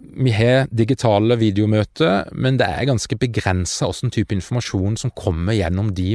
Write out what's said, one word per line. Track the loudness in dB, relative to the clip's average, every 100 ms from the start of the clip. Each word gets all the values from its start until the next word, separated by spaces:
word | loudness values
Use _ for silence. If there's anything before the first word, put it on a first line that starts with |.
| -16 -2
vi | 0 2
har | 4 2 2
digitale | 0 0 2 2 4 4 2
videomøter, | 2 2 2 2 0 0 0 2 -2
men | -4 -2 0
det | 0
er | 0 0
ganske | 0 -2 -2
begrenset | -2 -2 0 0 -2 -2 -4
hvordan | -2 -4
type | -2 -2 -2
informasjon | -2 -4 -2 -2 -2 -2
som | -6 -4
kommer | -2 0 0 0
gjennom | 0 0 -2 -2
de | -2